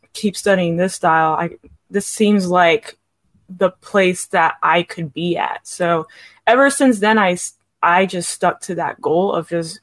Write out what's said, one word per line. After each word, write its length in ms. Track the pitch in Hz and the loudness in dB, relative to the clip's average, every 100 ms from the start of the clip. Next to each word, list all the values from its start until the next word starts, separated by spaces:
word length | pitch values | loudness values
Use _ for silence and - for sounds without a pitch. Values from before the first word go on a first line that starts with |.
| _ | _
keep 240 | - 208 - | -6 -6 -2
studying 400 | 208 185 175 165 | 0 2 0 0
this 180 | 185 | -2
style. 380 | - 170 160 156 | 0 2 2 2
I, 180 | 160 170 - - _ _ | 0 -4 -8 -20 _ _
this 160 | 196 - | -8 -6
seems 420 | - 208 208 180 | 0 2 2 2
like 500 | 180 170 151 - - _ _ _ _ - | 4 4 2 -2 -20 _ _ _ _ -12
the 220 | 185 185 | -2 -2
place 560 | - - 202 185 175 - | -2 -2 0 2 0 -2
that 300 | 185 165 - | 0 0 0
I 200 | 160 170 | 0 0
could 300 | 170 - 156 | -2 -8 -10
be 260 | 156 175 165 | -6 -4 -2
at." 280 | - - - | -4 -8 -12
So 400 | - 170 165 160 - - _ - | -4 -2 -2 -4 -16 -20 _ 2
ever 240 | 247 277 | 4 4
since 300 | - 269 208 | 4 2 2
then, 180 | 208 220 | 2 2
I 140 | 190 | 2
s-, 220 | 180 - _ _ - | -2 -8 _ _ -2
I 240 | 170 180 190 | 2 2 2
just 240 | 180 - | -2 -6
stuck 300 | - 180 - | -2 -2 -2
to 140 | - 170 | -8 -6
that 240 | 151 - | -6 -4
goal 320 | 143 165 196 | -2 0 0
of 160 | 170 160 | -2 -4
just 320 | 170 160 - | -6 -6 -12